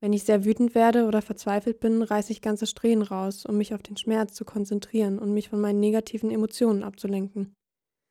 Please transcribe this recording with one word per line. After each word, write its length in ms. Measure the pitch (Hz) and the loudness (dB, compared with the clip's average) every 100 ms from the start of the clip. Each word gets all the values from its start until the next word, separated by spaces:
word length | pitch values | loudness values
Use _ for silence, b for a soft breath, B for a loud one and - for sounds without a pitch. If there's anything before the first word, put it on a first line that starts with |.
Wenn 120 | 208 | -2
ich 100 | 208 | 0
sehr 220 | 202 208 202 | 2 2 2
wütend 300 | 220 240 233 | 2 2 4
werde 320 | 226 240 226 | 6 6 4
oder 140 | 214 | 2
verzweifelt 600 | 208 208 - 202 220 226 | -2 -6 -2 -2 -2 -2
bin, 220 | 226 226 | 0 2
reiße 280 | 220 208 202 | 2 -2 -2
ich 100 | 214 | -4
ganze 260 | 220 208 226 | -4 -4 -4
Strähnen 340 | - 233 226 | -2 2 2
raus, 440 | 202 190 190 196 - | 0 -2 -4 -6 -4
um 120 | 208 | -2
mich 160 | 208 | -2
auf 100 | 208 | -6
den 140 | - 202 | -10 -8
Schmerz 360 | - 220 214 | -2 0 -2
zu 120 | - 214 | -6 -8
konzentrieren 760 | 208 202 208 - 220 202 196 | -6 -4 -4 -2 0 0 0
und 140 | 208 | -2
mich 160 | 208 208 | -2 -2
von 100 | 208 | -2
meinen 220 | 208 208 | 0 2
negativen 500 | 208 220 220 220 220 | 2 2 -2 -4 -2
Emotionen 520 | 220 214 - 233 202 | -2 -2 2 2 2
abzulenken. 680 | 202 - 196 196 196 202 196 - _ _ _ _ _ | -2 -8 -4 -4 -4 -6 -10 -12 _ _ _ _ _